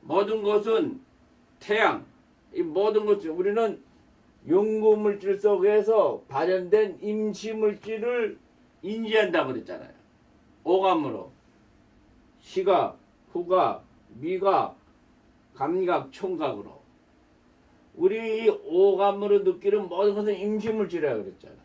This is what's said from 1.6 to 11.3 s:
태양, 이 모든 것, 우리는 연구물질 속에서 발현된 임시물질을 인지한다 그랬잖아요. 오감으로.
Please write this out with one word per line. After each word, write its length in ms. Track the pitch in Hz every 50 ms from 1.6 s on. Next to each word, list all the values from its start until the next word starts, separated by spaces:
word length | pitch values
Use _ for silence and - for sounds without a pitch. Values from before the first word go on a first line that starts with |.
태양, 440 | - - 208 214 220 185 156 - - - _ _ _ _ _ _ _ _ -
이 100 | - 175
모든 440 | 165 151 180 202 214 214 214 214
것, 180 | 208 202 202 202
우리는 560 | 160 156 170 185 196 202 220 233 214 190 - - _ _ _ _ _ _ _ _ _ _ _ _ 123
연구물질 920 | 156 190 208 220 214 214 214 220 214 208 208 208 202 - 180 196 196 196
속에서 840 | - 214 202 185 180 202 208 214 202 208 226 214 185 160 - - -
발현된 720 | _ 131 143 160 180 190 190 180 175 185 214 214 196 170 -
임시물질을 1400 | - 208 214 214 214 214 202 - 202 220 220 220 220 214 202 202 - 208 220 220 208 240 247 247 226 208 - - _ _ _ _ _ _ _ _ -
인지한다 640 | 180 214 226 226 214 220 220 214 185 165 165 139
그랬잖아요. 460 | 131 123 110 - - 87 - - - - - _ _ _ _ _ _ _ _ _ _ _ _ _
오감으로. 680 | - 175 190 190 190 185 160 147 131 113 101 - -